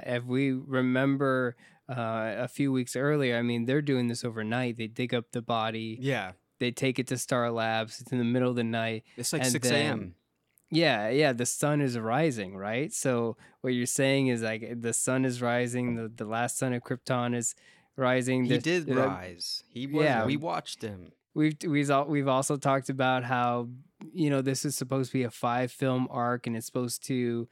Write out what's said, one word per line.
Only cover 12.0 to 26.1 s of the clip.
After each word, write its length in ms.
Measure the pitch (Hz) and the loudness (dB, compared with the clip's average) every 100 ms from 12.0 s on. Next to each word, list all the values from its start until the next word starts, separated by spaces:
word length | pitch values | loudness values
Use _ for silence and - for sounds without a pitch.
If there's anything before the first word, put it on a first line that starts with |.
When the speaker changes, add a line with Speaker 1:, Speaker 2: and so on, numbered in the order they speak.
| 110 127 165 117 95 95 | 0 2 2 0 -6 -6
Speaker 1:
right? 360 | 101 117 170 | -4 -2 -4
So 440 | - 139 123 117 - - _ | -2 0 2 0 -4 -12 _
what 140 | 131 | -2
you're 120 | 123 120 | 0 0
saying 420 | - 135 139 131 | 2 4 4 4
is, 140 | 120 | 2
like, 380 | 113 110 110 120 | 0 -4 -6 -6
the 120 | 117 | -2
sun 320 | 113 - 131 | 0 0 2
is 180 | 131 123 | 2 0
rising, 540 | 120 120 123 123 123 117 | 0 2 0 0 -2 -2
the, 120 | 110 | -6
the 160 | 117 | -8
last 340 | 107 113 120 - | -4 -2 -2 -2
son 140 | 131 | -2
of 100 | 120 | -2
Krypton 540 | - 127 - 127 120 120 | -4 -6 -2 0 0 0
is 180 | 113 - - - _ - | -2 -6 -14 -20 _ 0
rising. 480 | 127 127 123 127 | 2 4 4 2
Speaker 2:
He 60 | 123 | 4
Speaker 1:
The, 80 | 123 | 2
Speaker 2:
did 280 | 143 180 143 | 2 0 2
Speaker 1:
the 80 | |
Speaker 2:
rise. 680 | 131 135 92 92 85 - - - | 2 2 0 -8 -10 -8 -8 -10
He 180 | 123 135 | -10 -2
was, 180 | 151 | 2
Speaker 1:
Yeah. 200 | 151 120 | 4 4
Speaker 2:
we 120 | 113 143 | 2 -2
watched 460 | 165 160 - - | -2 -6 -6 -10
him. 300 | 110 98 85 - _ | -10 -10 -16 -20 _
Speaker 1:
We've, 220 | 156 156 151 175 | 0 0 0 0
we've 240 | 143 143 | 0 4
al-, 160 | 139 143 | 2 2
we've 220 | 147 135 | 0 2
also 280 | 131 135 143 | 2 2 0
talked 320 | 139 135 131 | 2 2 0
about 340 | 135 131 127 | 0 2 2
how, 460 | 123 123 123 120 120 127 - - 160 | 0 0 2 0 -4 -10 -20 -20 -10
you 160 | 180 151 | -2 2
know, 100 | 139 | 2
this 240 | 135 131 | 0 0
is 100 | 151 | -2
supposed 380 | - 127 135 127 | -4 -2 -2 0
to 60 | 135 | -2
be 60 | |
a 60 | 120 | -2
five 400 | - 139 120 127 | -2 0 0 -2
film 380 | - 135 127 127 | -2 0 0 0